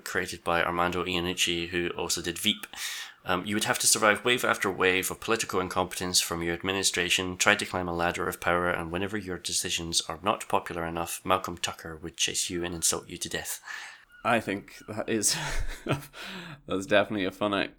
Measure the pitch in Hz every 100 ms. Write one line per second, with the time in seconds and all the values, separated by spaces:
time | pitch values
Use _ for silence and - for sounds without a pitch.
0 | - 95 90 90 - 85 85 87 87 90
1 | 90 90 87 90 - 85 85 90 87 -
2 | 87 - 87 82 107 - - - - -
3 | - - - 92 101 104 117 123 - 113
4 | 107 101 123 123 117 110 101 90 92 92
5 | 90 85 - 110 - 98 90 92 90 -
6 | 92 92 - 85 85 85 95 98 92 -
7 | 87 - 92 90 - 104 104 95 87 85
8 | 87 90 90 - 92 87 87 92 82 87
9 | 98 107 92 87 - 85 92 85 82 82
10 | - 80 92 117 - 98 - 87 82 85
11 | 82 - 98 92 - 87 - - 82 80
12 | 85 - - 92 - 87 87 85 - 85
13 | - 87 - 82 - - - - - -
14 | - - 107 117 107 98 - - - 104
15 | - 110 101 165 147 - - - - 143
16 | - - - 190 170 147 - 95 95 104
17 | 104 107 92 - 104 101 -